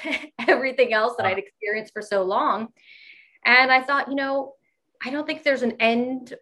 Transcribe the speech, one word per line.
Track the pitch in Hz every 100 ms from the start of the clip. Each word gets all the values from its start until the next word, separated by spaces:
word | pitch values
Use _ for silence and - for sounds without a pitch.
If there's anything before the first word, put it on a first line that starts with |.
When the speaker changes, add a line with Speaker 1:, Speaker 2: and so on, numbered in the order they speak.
| 311
Speaker 1:
<laughs> | 285 311 - 233
everything | 277 262 262 240
else | 220 247 240
that |
Speaker 2:
Wow. | 196
Speaker 1:
I'd | 190
experienced | 196 _ 208 214 220
for | 214
so | 214 202
long. | 185 214 294 202 226 _ _ - - - _ _
And | - 247 262
I | 262
thought, | 262 277 254
you |
know, | 277 269 277 - - _ _ _ -
I | 240
don't | 285 302
think | 311
there's | - 262
an | 240 -
end | 226 240 247 262 247 -